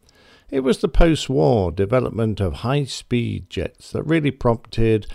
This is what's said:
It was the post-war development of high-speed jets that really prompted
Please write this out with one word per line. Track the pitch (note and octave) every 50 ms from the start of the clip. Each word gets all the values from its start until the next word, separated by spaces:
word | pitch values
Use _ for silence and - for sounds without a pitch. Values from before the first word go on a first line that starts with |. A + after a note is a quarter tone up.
| _ _ _ _ _ - - _ _ -
It | C#4+ C4+
was | C4 C4 A3 -
the | - G3
post-war | - - F3 E3 D#3 - - - C3 D3 D#3 C#3+ B2 G#2+ F#2 E2+
development | E2 F#2+ G2 G2+ B2 B2+ B2 - - G2+ A2+ A2 G2+ F#2
of | G2 F2 D2+
high-speed | - - A#2+ C#3 D3 C#3 A#2+ - - - - B2+ A#2+ A#2 A2 G2+ F#2 F2 -
jets | - F#2 E2 - _ _ - -
that | - - -
really | D3+ D#3+ E3 D3 C#3+
prompted | - - - A#2+ A#2 - - - - - A2+ A2+ A2 G#2+ - - -